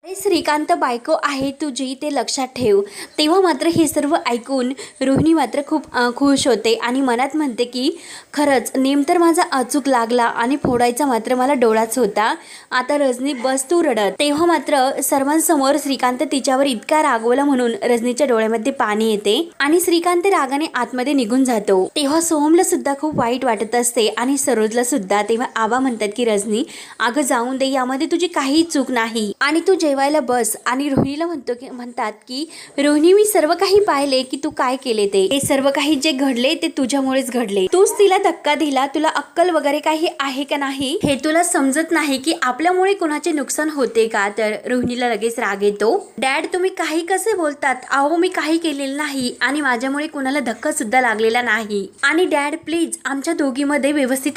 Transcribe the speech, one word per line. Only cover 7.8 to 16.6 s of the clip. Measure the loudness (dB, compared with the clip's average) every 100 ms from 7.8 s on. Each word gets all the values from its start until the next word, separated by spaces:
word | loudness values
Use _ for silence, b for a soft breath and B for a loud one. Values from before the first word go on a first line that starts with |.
| -2 -4 B B B
"खरंच | 0 2 2 0 -2
नेम | 2 2 2
तर | 4
माझा | 4 4 2
अचूक | 0 0 -2 2
लागला | 0 2 2
आणि | 0 0 -2 0
फोडायचा | 0 2 2 2 0
मात्र | 0 0 0
मला | 2
डोळाच | 2 4 2 0 0
होता. | 0 2 0 -2 B B B
आता | -4 0 0
रजनी, | 0 0 -4
बस | -2 -2 -2 0
तू | 2
रडत." | 2 2 0 0
तेव्हा | 0 2 2
मात्र | 2 2 2 2 0
सर्वांसमोर | 0 0 2 0 2 2 2 0
श्रीकांत | 0 -2 -2 0 -2
तिच्यावर | 0 0 2